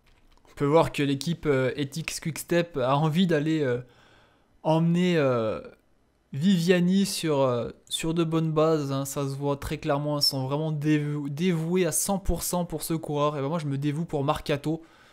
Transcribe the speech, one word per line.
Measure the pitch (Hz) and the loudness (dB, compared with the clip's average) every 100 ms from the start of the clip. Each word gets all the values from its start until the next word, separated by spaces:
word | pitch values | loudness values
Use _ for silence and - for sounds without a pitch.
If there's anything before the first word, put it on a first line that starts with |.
| _ _ _ _ _ | _ _ _ _ _
On | - | -4
peut | 143 | 2
voir | 160 156 | 4 4
que | - | 0
l'équipe, | 139 139 170 160 156 | -2 -2 -2 -4 0
euh, | 135 131 139 | 2 2 -2
Ethics | 139 165 156 - | -6 -6 -8 -8
Quick-Step | 165 139 - 170 170 139 | -8 -8 0 0 0 -2
a | 123 143 | 0 2
envie | 160 156 190 | 2 4 4
d'aller, | 156 151 160 | 2 2 0
euh, | 135 120 - - - - _ _ _ _ | 0 -2 -4 -18 -20 -20 _ _ _ _
emmener... | - 160 170 170 180 170 | 0 2 4 4 4 4
Euh, | 135 120 110 82 - - _ _ _ _ _ | 2 2 0 -2 -8 -18 _ _ _ _ _
Viviani | 139 180 185 165 180 175 190 196 | 0 2 4 4 4 4 2 2
sur, | - 160 139 | -2 -2 2
euh, | 135 120 131 - _ | 2 0 -4 -10 _
sur | - 160 165 | -6 -2 0
de | |
bonnes | 165 160 160 | 0 0 0
bases, | 156 156 160 139 | 2 2 2 0
hein, | 135 139 | -4 -4
ça | 151 139 | -4 -6
se | 135 | -4
voit | 143 143 | -4 -4
très | - 151 | -4 -6
clairement, | 156 143 151 147 | -2 -2 -2 -2
ils | |
sont | 143 135 131 | 0 -2 -2
vraiment | 143 156 | -2 -2
dévou-, | 151 151 151 147 147 143 | -2 2 2 2 -4 -6
dévoués | 143 185 165 160 180 170 | -2 0 0 0 0 0
à | |
cent | 147 - 196 | 0 -2 -2
pour | 196 170 | 0 -2
cent | - 180 175 | -2 -2 -2
pour | 151 | -6
ce | - 165 | -4 -4
coureur. | 160 143 147 151 | -2 0 0 0
Et | |
ben | 139 | -2
moi | 170 | -2
je | 147 | -2
me | 135 | -2
dévoue | 147 147 170 | -2 -2 -2
pour | 151 | -2
Marcato. | 139 151 - 143 151 160 - - - | 0 -2 -2 -4 -2 -6 -8 -20 -20